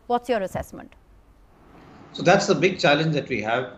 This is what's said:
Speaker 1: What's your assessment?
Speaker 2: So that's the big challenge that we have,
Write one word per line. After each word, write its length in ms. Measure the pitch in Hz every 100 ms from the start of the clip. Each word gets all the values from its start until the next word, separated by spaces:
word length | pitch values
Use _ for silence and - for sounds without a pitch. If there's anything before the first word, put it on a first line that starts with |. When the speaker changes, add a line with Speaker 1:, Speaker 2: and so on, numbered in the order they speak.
| -
Speaker 1:
What's 200 | 240 247
your 140 | 226
assessment? 500 | 185 - 143 - - - _ - _ _ _ _ - - - - -
Speaker 2:
So 100 | -
that's 240 | 151 196 202
the 80 | 147
big 240 | 185 185
challenge 340 | 160 147 160
that 160 | 143 -
we 120 | 113
have, 320 | 107 123 127